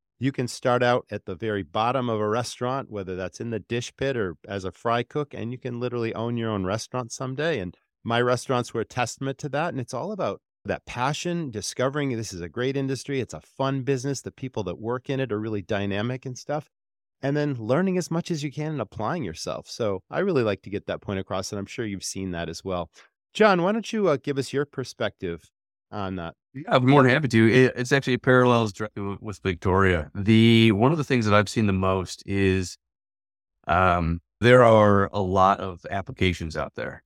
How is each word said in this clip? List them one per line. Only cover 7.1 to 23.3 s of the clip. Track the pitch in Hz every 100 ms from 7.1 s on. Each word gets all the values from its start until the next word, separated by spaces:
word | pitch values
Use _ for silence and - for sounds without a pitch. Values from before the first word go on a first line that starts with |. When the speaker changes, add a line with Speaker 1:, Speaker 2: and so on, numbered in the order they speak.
Speaker 1:
someday. | - 131 131 156 147
And | 92 - _ _ -
my | 117
restaurants | 123 123 - 127 120
were | 117
a | 107
testament | - 123 - 135 135
to | 151
that. | 143 170
And | 135
it's | 120
all | 123 160
about | 208 135 90 _ _
that | 101 92 -
passion, | 120 127 151 175 170 151
discovering | 107 - - 127 143 143 113
this | 107
is | 92
a | 87
great | - 127 135
industry. | 135 135 - 135
It's | 117
a | 80
fun | - _ 135 135
business. | 123 139 135 135
The | -
people | - 98 -
that | 92 85
work | 107 127 -
in | 135
it | 135
are | 104
really | 110 107
dynamic | 95 104 101 98 113 127 135
and | 123
stuff. | - 147 - _ _ _ _ _
And | 139 147
then | 147 131
learning | 110 135 190 180
as | 170
much | 165 -
as | 160
you | 147
can | 135 151
and | 151
applying | 104 - 107 175
yourself. | 110 80 - 69 -
So | - 113 95 -
I | 156
really | 196 156
like | 110 98
to | -
get | 95 -
that | 82
point | - 98
across, | 90 95 107
and | 104
I'm | 95
sure | - 113
you've | 95
seen | - 98 95
that | 85 82
as | 82
well. | 95 90 85 _ _ _ _